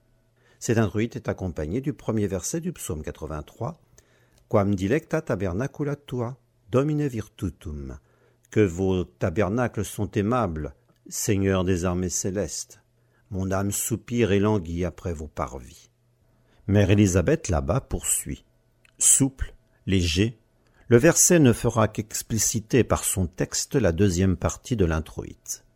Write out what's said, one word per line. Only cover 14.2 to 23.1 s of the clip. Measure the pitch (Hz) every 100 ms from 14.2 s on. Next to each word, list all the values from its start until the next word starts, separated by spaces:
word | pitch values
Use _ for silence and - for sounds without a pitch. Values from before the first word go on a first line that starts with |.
| 107
et | 98
languit | 104 107 82 85 87
après | - 92
vos | 78 76
parvis. | - 78 67 62 - _ _ _ _ _ _ _ _ -
Mère | 101 95
Élisabeth | 104 104 90 85 160 -
là-bas | 78 67 120
poursuit. | - - - - - 67 _ _ _ _ _ -
Souple, | - - 135 - - - _ _
léger, | - 95 87 80 113 110 _ _ _ _ -
le | 120
verset | 160 156 - 175
ne | 131
fera | - 120 113 107
qu'expliciter | - 104 - - 113 - 117 - 131
par | - 87
son | -